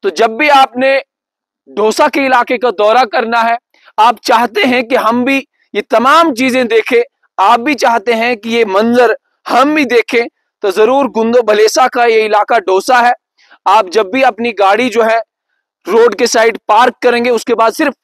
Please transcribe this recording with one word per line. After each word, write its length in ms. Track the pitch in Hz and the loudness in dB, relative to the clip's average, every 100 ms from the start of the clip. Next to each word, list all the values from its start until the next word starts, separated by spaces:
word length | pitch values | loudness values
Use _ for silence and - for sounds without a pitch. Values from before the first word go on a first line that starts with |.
तो 60 | 196 | -8
जब 260 | 160 226 220 | -2 -2 0
भी 120 | 302 | 2
आपने 500 | 277 262 247 269 269 - _ _ _ _ _ _ | 2 2 0 -2 -2 -6 _ _ _ _ _ _
डोसा 380 | 135 214 220 294 | -4 -4 0 0
के 180 | 294 269 | 0 0
इलाके 320 | 254 233 247 | 0 0 -2
का 120 | 240 | -2
दौरा 300 | - 208 233 247 | 0 0 2 0
करना 360 | 330 233 233 | -2 -2 -2
है, 160 | 226 233 _ _ _ - | -2 -4 _ _ _ 0
आप 220 | 220 226 | 0 0
चाहते 440 | - 226 240 233 | 0 0 0 -2
हैं 200 | 302 247 | -2 -2
कि 120 | 226 240 | -2 -2
हम 260 | 214 233 247 | 0 -2 -2
भी 120 | 269 - _ _ | -2 -6 _ _
ये 80 | 202 | -8
तमाम 500 | - 226 247 311 330 | -2 0 2 2 2
चीजें 340 | 220 262 247 240 | 0 -2 0 0
देखें, 340 | 220 - 233 240 _ _ - | -2 0 -2 -2 _ _ -2
आप 220 | 196 240 | 2 2
भी 160 | 240 277 | 0 -2
चाहते 380 | 269 233 233 | 0 -2 -2
हैं 220 | 226 233 240 | -2 -2 -4
कि 120 | 233 | -4
ये 140 | 226 220 | -2 0
मंजर 480 | 190 226 240 233 214 _ _ - | 0 0 2 2 0 _ _ -4
हम 280 | 233 269 302 | 0 0 0
भी 100 | 269 | 0
देखें, 420 | 233 - 247 233 _ _ _ | 0 0 -2 -4 _ _ _
तो 80 | 208 | -4
जरूर 360 | 190 220 269 262 | 0 2 2 0
गुंदो 320 | 208 226 240 | -2 0 0
भलेसा 440 | 220 208 220 - 254 | 0 2 2 2 0
का 180 | 247 240 | 2 0
ये 180 | 226 214 | 2 0
इलाका 320 | 208 208 240 | 0 0 -2
डोसा 400 | 180 190 202 254 | 0 -2 2 2
है। 140 | 240 247 _ _ _ _ - | 2 -2 _ _ _ _ 0
आप 240 | 208 190 | 0 2
जब 200 | 214 202 | -2 -2
भी 100 | 247 | 0
अपनी 280 | 262 214 233 | -2 -2 -8
गाड़ी 360 | 196 196 208 247 | 0 0 2 0
जो 140 | 214 | 0
है 160 | 220 226 220 _ _ _ _ _ - | 0 -2 -4 _ _ _ _ _ -2
रोड 300 | 220 233 196 | 2 2 2
के 120 | 240 | -2
साइड 300 | 240 226 208 - | 0 0 -2 0
पार्क 280 | 214 254 - | 2 2 0
करेंगे, 280 | 247 240 240 | -2 0 0
उसके 240 | 233 - | -2 -2
बाद 200 | 226 226 | 0 0
सिर्फ 200 | 214 311 247 | 0 -4 -4